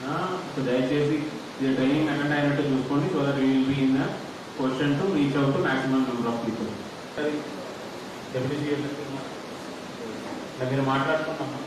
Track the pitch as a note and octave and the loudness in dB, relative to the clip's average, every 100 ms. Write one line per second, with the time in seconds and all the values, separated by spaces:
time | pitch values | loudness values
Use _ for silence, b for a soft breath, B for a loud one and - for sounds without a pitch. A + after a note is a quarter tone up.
0 | C3 D#3 F3+ F3+ E3 D3 B2 B2+ C3+ D3 | -4 -4 -2 -4 -4 -4 0 2 2 4
1 | D3 D#3 - - - - C3+ C3 C3 D3+ | 4 2 0 -6 -10 -2 0 4 4 4
2 | D#3 D3 D3 D3 C#3+ C#3 C#3 C3 A#2+ C#3+ | 2 2 0 2 2 2 2 2 2 2
3 | - D#3 C#3+ C#3 C3+ C3+ C3 C#3 C3+ C3 | 2 2 2 2 4 4 4 4 4 4
4 | E3+ - - - - - C3 C3 D3 C#3 | 2 -4 -10 -12 -12 -2 -2 2 2 2
5 | F#3+ D#3 C#3 C#3+ C#3 D#3 F3+ C3 C3+ C3 | 2 4 4 4 4 4 2 2 2 2
6 | B2+ A#2+ A#2 A#2 A2+ G#2+ A2+ - - - | 2 0 0 0 -2 -2 -4 -6 -10 -10
7 | - - D3+ D3 - - - - - - | -10 -2 -2 -2 -6 -8 -10 -10 -10 -10
8 | - - - C3 C3 D3 D3 C#3+ C#3+ - | -10 -12 -6 -2 -2 -2 0 -2 -2 -6
9 | C3+ C#3 - - - - - - - - | -6 -8 -8 -10 -12 -12 -12 -12 -12 -10
10 | A#2 G#2+ - - - - C3 C3+ C3+ C3+ | -10 -8 -8 -8 -10 -4 0 2 2 2
11 | C3+ D#3 - - - - | 2 2 0 -4 -4 -6